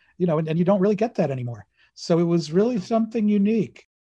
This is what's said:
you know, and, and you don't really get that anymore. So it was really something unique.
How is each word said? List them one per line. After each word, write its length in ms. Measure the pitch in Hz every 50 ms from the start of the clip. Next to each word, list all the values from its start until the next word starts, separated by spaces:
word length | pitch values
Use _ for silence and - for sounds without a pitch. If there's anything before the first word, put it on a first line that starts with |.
| _ _ _ -
you 80 | 180
know, 120 | 175 151 160
and, 100 | 165 156
and 100 | 160 170
you 60 | 180
don't 160 | 180 208 190
really 140 | 185 214 214
get 200 | 185 214 240 -
that 140 | - 165 139
anymore. 360 | 135 127 120 120 117 107 - _ _ _ _ _ _
So 240 | - - - 170 165
it 60 | 175
was 280 | 170 170 170 151 147
really 260 | 156 185 214 247 254 202
something 480 | 180 - 226 226 226 220 - 233 208 208
unique. 600 | 208 208 196 208 226 214 151 - - - _ _ _ _ _